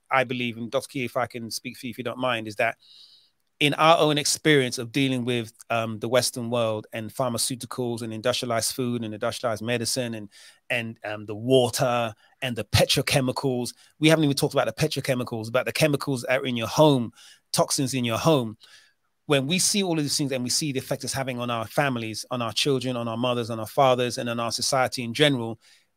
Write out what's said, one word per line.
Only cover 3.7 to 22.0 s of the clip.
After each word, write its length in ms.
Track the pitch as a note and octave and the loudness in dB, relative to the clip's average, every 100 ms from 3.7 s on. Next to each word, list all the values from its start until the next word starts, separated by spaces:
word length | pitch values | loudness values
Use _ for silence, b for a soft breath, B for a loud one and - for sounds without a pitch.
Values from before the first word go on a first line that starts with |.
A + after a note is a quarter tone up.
our 220 | - D#3 E3 | 4 6 6
own 200 | D#3 D3+ | 6 2
experience 580 | D3 - D#3 D3 B2+ B2 | 0 0 4 4 4 -2
of 140 | A#2 | -4
dealing 320 | C#3 C3+ B2+ | 0 0 0
with, 280 | A#2+ A#2+ G#2+ - - | 0 -2 -4 -10 -4
um, 280 | A#2 A2+ G#2+ | -2 -2 -4
the 100 | A#2 | 0
Western 420 | B2 - C3 A#2 | 2 2 -2 -2
world 360 | A#2+ A2+ A2 - | 0 0 -2 -6
and 180 | A2+ A2 | -10 -8
pharmaceuticals 920 | - B2+ A#2 - A#2+ - - B2 A#2 | -4 -2 -2 -4 -6 -8 -6 -4 -4
and 100 | A#2 | -6
industrialized 640 | A2 B2 A#2+ B2 A2+ - | -4 -2 0 0 -2 -2
food 280 | - B2 A#2+ | -2 -2 -2
and 120 | A2 | -4
industrialized 480 | G#2+ A#2+ A2 B2 G#2+ | -6 -6 -4 -4 -4
medicine 520 | A2 A#2+ A#2 - A#2+ | -2 -2 -2 -2 -4
and, 140 | A2+ G#2 B B B - | -6 -12 B B B -6
and, 300 | B2 A2+ A2+ | -4 -4 -8
um, 200 | G#2+ G#2+ | -10 -10
the 100 | G#2+ | -10
water 800 | G#2+ A#2 C3 A#2+ - C3 A#2+ A#2 - b b | -8 2 4 4 2 0 0 -2 -6 b b
and 120 | C3 | -6
the 100 | A2+ | -6
petrochemicals. 1080 | G#2+ - F3+ - - C#3+ B2+ B2 C#3 B2 A#2+ - b b | 0 2 4 2 2 0 0 -2 -2 -2 -4 -8 b b
We 100 | D3+ | 4
haven't 160 | D#3+ | 6
even 120 | D3 C#3 | 4 2
talked 160 | D3 | 0
about 120 | C#3 A#2+ | 2 0
the 60 | |
petrochemicals, 720 | - D#3 C#3+ C3+ B2+ A#2+ A#2 A2 | 0 -2 -2 -2 -2 -2 -6 -2
about 160 | B2 | -2
the 80 | A2+ | 0
chemicals 500 | - D#3 C#3+ - C3 | 2 2 2 -2 -4
that 180 | B2 B2+ | 0 -2
are 40 | C3+ | 0
in 100 | A#2+ | -4
your 100 | A2 | 0
home, 440 | - D#3 C3+ A2 - B B B | 6 8 6 0 -8 B B B
toxins 420 | - D3+ - C3 | 0 0 0 -2
in 100 | C3 | -2
your 140 | A#2+ A2 | -2 0
home. 400 | E3 D3+ A2+ G#2+ b b b b b _ | 4 4 2 -8 b b b b b _
When 220 | - C#3 C3+ | 0 2 2
we 120 | F3+ | 0
see 240 | - G#3+ | 2 2
all 160 | F#3+ D#3+ | 0 0
of 60 | |
these 120 | C#3+ - | 0 0
things 160 | C#3 | -2
and 120 | B2+ | -2
we 60 | B2 | -2
see 220 | - D#3 | -2 -2
the 60 | C3 | -4
effect 240 | - C#3 | -4 -6
it's 100 | B2 | -4
having 260 | C3 C3+ B2 | -6 -4 -4
on 100 | A#2+ | -4
our 160 | A#2 A2 | -4 -4
families, 600 | - C#3+ A#2+ | 0 0 0